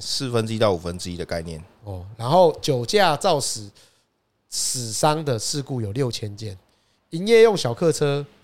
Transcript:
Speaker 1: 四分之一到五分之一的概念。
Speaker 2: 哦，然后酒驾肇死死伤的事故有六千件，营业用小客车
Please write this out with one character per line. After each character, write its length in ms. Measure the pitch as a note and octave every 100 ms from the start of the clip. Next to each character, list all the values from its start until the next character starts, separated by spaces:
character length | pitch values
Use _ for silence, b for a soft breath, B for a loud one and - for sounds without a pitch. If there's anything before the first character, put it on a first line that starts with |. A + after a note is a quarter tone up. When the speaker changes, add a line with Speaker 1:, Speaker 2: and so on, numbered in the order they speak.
Speaker 1:
四 280 | - - C3
分 160 | A#2 A2
之 80 |
一 60 | A2
到 140 | A2
五 40 | F2+
分 220 | E2+ F2
之 100 | F#2
一 60 | F2
的 100 | E2+
概 160 | E2+
念。 220 | E2+ D#2+ F2 _ G#2
Speaker 2:
哦， 200 | F#2 F#2+ A2
然 120 | A#2
后 220 | E3+ F3 D3
酒 240 | - B2+ A#2+
驾 300 | G#3 F#3 D3
肇 240 | G3 D3+
死 320 | - A2 G#2 b b b b _ _ _ _
死 420 | - - C3 A#2
伤 320 | G#2+ D#3 D3+
的 160 | D3 A#2
事 220 | - D3
故 180 | C3 C3
有 140 | G#2
六 180 | A2 C3
千 240 | G#2+ G#2 G2+
件， 220 | G#2+ F#2 _ _ _ _ _
营 140 | E3 G3+
业 180 | A3+
用 120 | A3+ F#3+
小 180 | B2+
客 200 | A#2 E3
车 320 | D3 D3 C#3+ C#3+ _